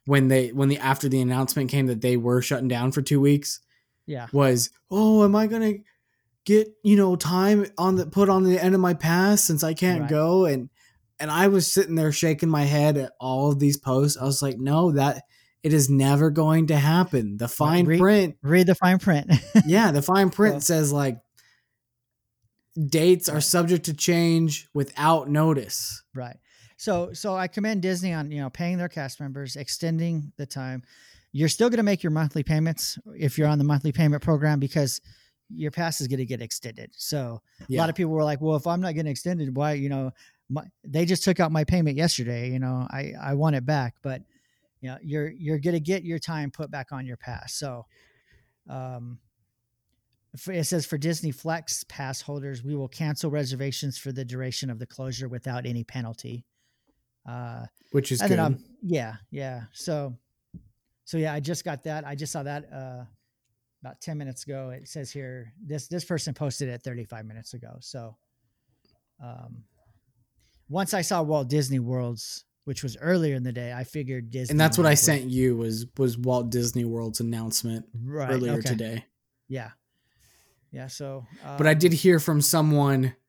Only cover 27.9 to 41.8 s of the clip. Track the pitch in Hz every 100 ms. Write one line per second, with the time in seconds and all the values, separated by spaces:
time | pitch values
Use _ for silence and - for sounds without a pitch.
27.9 | 180 185 160 147 147 135 - 175 180 175
28.9 | - 135 - 143 143 135 135 117 - 165
29.9 | 165 170 165 147 - 139 139 131 131 -
30.9 | _ - _ _ 135 156 - 226 226 208
31.9 | 190 170 156 151 151 143 156 160 156 -
32.9 | - 214 - 147 - 151 147 147 147 151
33.9 | 143 156 147 - 151 151 147 135 160 139
34.9 | - - - _ _ - 160 151 175 165
35.9 | - 131 131 123 120 113 - 120 110 113
36.9 | - - 151 123 113 _ - - 131 165
37.9 | 160 165 160 151 139 156 151 170 175 185
38.9 | 156 156 131 175 175 139 131 147 147 139
39.9 | 139 131 - _ _ - 139 - _ -
40.9 | 151 170 185 190 175 165 156 147 180